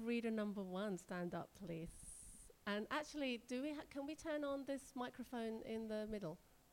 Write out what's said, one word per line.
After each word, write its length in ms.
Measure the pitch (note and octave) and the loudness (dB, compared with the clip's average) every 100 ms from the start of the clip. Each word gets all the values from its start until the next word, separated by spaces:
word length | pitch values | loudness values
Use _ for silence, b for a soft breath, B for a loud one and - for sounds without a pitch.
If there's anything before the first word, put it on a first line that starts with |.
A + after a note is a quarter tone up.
reader 280 | A3+ A#3+ A3+ | 2 4 4
number 320 | A3 G#3 G3+ | 4 2 2
one 340 | F#3 F#3 G#3+ F3+ | 0 2 2 0
stand 380 | - F3+ F3 | 0 0 2
up, 160 | E3+ - - | 0 -4 -6
please? 280 | E3+ E3 E3 - - - - - - - - | -4 -2 -4 -8 -12 -12 -12 -14 -16 -6 0
And 200 | G#3 A3 | 2 2
actually, 520 | D4 D4+ D4 C4+ A#3 - | 0 0 2 2 2 0
do 140 | B3+ | 0
we 120 | D4 | 0
ha-, 140 | D4 - | -2 -4
can 160 | C#4 C#4 | -4 -2
we 80 | |
turn 300 | D#4 E4 D4+ | -2 0 2
on 200 | C#4+ C#4 | 2 2
this 280 | C4+ C4+ - | 0 -2 -2
microphone 640 | B3+ B3 - A#3 A#3+ A3+ A3 | -2 -2 -2 -4 0 0 0
in 260 | - A3+ A3 | -2 -2 0
the 180 | G#3+ G#3+ | 0 0
middle? 320 | G#3+ F3 F3 - - - | 0 -2 -4 -10 -20 -14